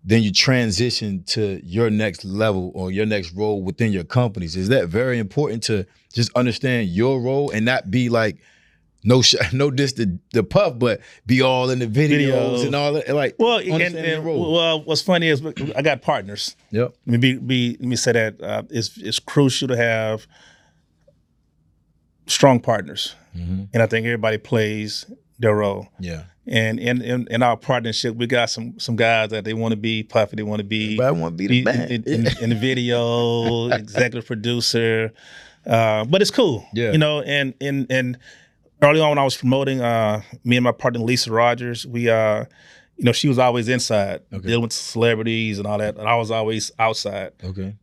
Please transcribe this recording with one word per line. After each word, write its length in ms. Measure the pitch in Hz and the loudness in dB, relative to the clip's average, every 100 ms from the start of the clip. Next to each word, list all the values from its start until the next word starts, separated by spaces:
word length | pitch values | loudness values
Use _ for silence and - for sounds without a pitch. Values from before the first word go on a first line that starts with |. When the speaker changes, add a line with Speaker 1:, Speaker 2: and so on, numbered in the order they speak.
Speaker 1:
then 200 | 95 113 | 4 4
you 80 | 107 | 4
transitioned 920 | 92 - 127 113 95 120 - 107 98 - | 2 2 2 2 0 -2 -2 -4 -6 -4
to 340 | - 104 95 | -2 -2 -4
your 260 | 85 95 117 | -6 0 2
next 360 | 107 107 85 95 | 2 0 -4 -8
level 460 | 101 110 95 90 95 | 0 0 0 -4 -6
or 160 | 92 | -4
your 140 | 95 110 | -2 0
next 260 | 104 85 | -2 -4
role 300 | 90 107 104 | -4 -2 -2
within 300 | 92 87 113 | -4 -2 0
your 100 | 95 | 0
companies. 540 | 82 127 120 95 85 90 | 0 0 0 -2 -6 -4
Is 100 | 95 | 2
that 200 | 131 87 | 2 2
very 300 | 98 127 120 | 0 0 -2
important 440 | 101 - 151 113 | -2 -2 -2 -4
to 220 | - 107 92 _ _ | -2 -4 -4 _ _
just 200 | - 117 123 | -4 0 0
understand 540 | 123 107 131 123 98 | 0 0 -2 -2 0
your 320 | 87 123 135 | 2 2 2
role 280 | 123 135 143 | 0 -2 -2
and 120 | 110 | 0
not 260 | 113 131 98 | 0 0 0
be 200 | 123 123 | 0 2
like, 300 | 117 110 87 _ _ _ _ _ _ | 2 2 -2 _ _ _ _ _ _
no 200 | 104 127 | 4 6
sh-, 120 | 117 - | 6 2
<laughs> 100 | - | 0
no 180 | 131 143 | 2 0
diss 220 | 131 139 | 2 -2
the, 260 | 127 107 87 _ | 0 -2 -2 _
the 100 | - | 0
Puff, 340 | - 190 196 120 | 2 2 2 0
but 220 | 123 - - - - | 0 0 -6 -16 0
be 160 | 127 | 4
all 300 | 131 127 127 | 4 4 2
in 80 | 127 | 0
the 80 | 117 | 0
videos 420 | 113 151 143 135 | 2 4 4 4
Speaker 2:
Videos. 360 | 131 131 123 135 | 2 0 0 0
Speaker 1:
and 80 | 143 | 0
all 180 | 147 | 0
that, 160 | 151 127 | 0 0
like, 260 | 143 135 - | 0 0 2
Speaker 2:
Well, 180 | 226 226 | 2 2
and, 120 | - | 0
Speaker 1:
understanding 340 | 160 175 165 165 | 0 0 -2 -4
your 100 | 156 | -4
Speaker 2:
and, 80 | 156 | -2
Speaker 1:
role. 280 | 151 165 | -2 0
Speaker 2:
well, 300 | 170 165 160 | 2 2 -2
what's 180 | 151 151 | -2 -2
funny 260 | - 175 165 | 2 2 4
is 140 | 143 156 - 139 - | 0 -2 -6 -4 0
I 60 | |
got 200 | 147 131 | 0 0
partners. 520 | - 135 98 101 - - _ | -2 -2 -4 -10 -10 -12 _
Speaker 1:
Yep. 220 | 104 123 _ - | -2 -2 _ 0
Speaker 2:
Let 40 | |
me 60 | 120 | 4
be, 160 | 131 127 | 4 2
be, 380 | 123 127 120 117 | -2 0 0 -2
let 80 | 127 | -4
me 80 | 120 | 0
say 160 | - | 2
that, 300 | 117 110 - | 2 0 -4
uh, 200 | - 107 107 | -6 -6 -4
it's, 280 | 139 107 - | -6 -6 -8
it's 200 | 104 - | -8 -8
crucial 500 | - - 139 - 139 | -2 2 4 2 -2
to 80 | 120 | 0
have 500 | 117 113 110 110 - _ - _ _ _ _ _ _ _ _ _ _ _ _ _ _ _ _ _ - | 0 0 -2 -4 -8 _ -20 _ _ _ _ _ _ _ _ _ _ _ _ _ _ _ _ _ -6
strong 320 | - 139 123 | 2 4 4
partners. 560 | 123 107 78 - - - _ 87 | 0 -4 -4 -10 -10 -12 _ -10
Speaker 1:
Mm-hmm. 280 | 87 92 101 | -6 -6 -2
Speaker 2:
And 100 | 117 | 0
I 40 | 110 | 2
think 180 | 113 113 | 0 -2
everybody 320 | 117 110 107 | -2 -2 -2
plays 680 | - 117 107 107 107 - - 226 _ _ | -2 0 0 -4 -8 -10 -14 -20 _ _
their 160 | 113 104 | 0 2
role. 320 | 104 98 95 - | 0 -4 -10 -12
Speaker 1:
Yeah. 240 | 90 80 90 _ - | -10 -10 -14 _ -4
Speaker 2:
And 320 | 117 110 113 | 0 0 0
in, 220 | 120 123 | -2 -2
in, 260 | 117 123 120 | -2 -4 -2
in 140 | 113 | 0
our 120 | 123 113 | 2 0
partnership, 580 | - 123 113 107 120 117 | 0 -2 -2 -4 -4 -4
we 120 | 120 | -2
got 220 | 123 117 | 0 0
some, 300 | - 117 - | -4 -10 -10
some 160 | - 113 | -6 0
guys 340 | 113 113 110 | 2 2 0
that 140 | 110 104 | -4 -6
they 80 | |
wanna 220 | 110 113 110 | -4 -2 -2
be 280 | 113 110 | -2 -4
Puffy, 320 | 107 117 104 107 | 0 0 0 -2
they 60 | |
wanna 200 | 104 107 | -4 -6
be 300 | 101 110 107 107 | -4 -2 -2 0
Speaker 1:
Everybody 200 | 127 110 | 0 0
wanna 140 | 82 85 | -4 -4
be 120 | 98 | 0
the 100 | 123 | 2
Speaker 2:
in, 40 | |
Speaker 1:
man. 280 | 127 120 82 | 2 0 -2
Speaker 2:
in, 120 | 120 117 | -4 -2
in, 200 | 113 117 - | 0 0 0
in 60 | 117 | -2
the 60 | 113 | 0
video, 1120 | 127 127 120 120 117 120 117 117 113 117 120 | 0 0 0 0 0 0 0 0 0 -2 -2
Speaker 1:
<laughs> 40 | |
Speaker 2:
executive 540 | 113 107 120 123 120 - | -4 -2 -4 -4 -6 -8
producer. 880 | 117 117 120 117 120 113 113 110 - - - - _ - | -6 -2 -2 0 0 0 0 -4 -8 -20 -20 -20 _ 0
Uh, 380 | 113 113 107 113 | 2 4 2 2
but 160 | 185 | 2
it's 100 | 202 | 2
cool. 340 | - 208 110 - | 2 2 0 -6
Speaker 1:
Yeah. 180 | 107 117 | -4 0
Speaker 2:
You 60 | 156 | 2
know, 240 | 151 151 | 2 0
and, 320 | 120 143 135 - | -2 -2 -2 -4
and, 240 | 139 139 123 | -6 -4 -2
and 280 | 131 127 123 - - _ _ _ _ | -2 -2 -8 -16 -20 _ _ _ _
early 180 | 147 156 | 4 6
on 100 | 151 | 4
when 80 | 147 | 4
I 40 | |
was 140 | 139 - | 2 0
promoting, 440 | 127 135 139 131 | 0 2 0 -2
uh, 400 | 120 117 107 107 - - | 0 2 0 -2 -8 -8
me 140 | 120 123 | 2 4
and 60 | |
my 80 | 123 | 4
partner, 280 | 113 131 120 | 2 -2 0
Lisa 320 | 113 123 117 | 0 0 0
Rogers, 540 | 113 120 120 120 117 135 | 2 2 2 -4 -8 -8
we, 240 | 120 117 | -2 2
uh, 360 | 113 110 107 127 _ - - _ - | 4 2 0 -4 _ -20 -20 _ 0
you 80 | 123 | 2
know, 60 | |
she 160 | 117 151 | 2 2
was 100 | 123 | 4
always 280 | 127 120 113 | 4 2 0
inside, 520 | 127 - 107 98 85 _ | -2 0 0 0 -6 _
Speaker 1:
Okay. 140 | 98 98 | -8 -2
Speaker 2:
dealing 160 | 117 | 0
with 100 | 117 | 0
celebrities 840 | - - 113 117 110 113 113 110 101 | -6 -8 0 2 2 -2 -2 -2 -4
and 80 | 101 | -4
all 100 | 104 | -2
that. 200 | 107 - | -4 -4
And 100 | 107 | 0
I 80 | 117 | 0
was 160 | 110 | 0
always 400 | 113 110 110 - - | -2 -2 -4 -6 -2
outside 540 | 113 110 101 98 95 _ | -2 -2 -6 -8 -10 _
Speaker 1:
Okay. 320 | 92 95 95 104 | -12 -8 -10 -12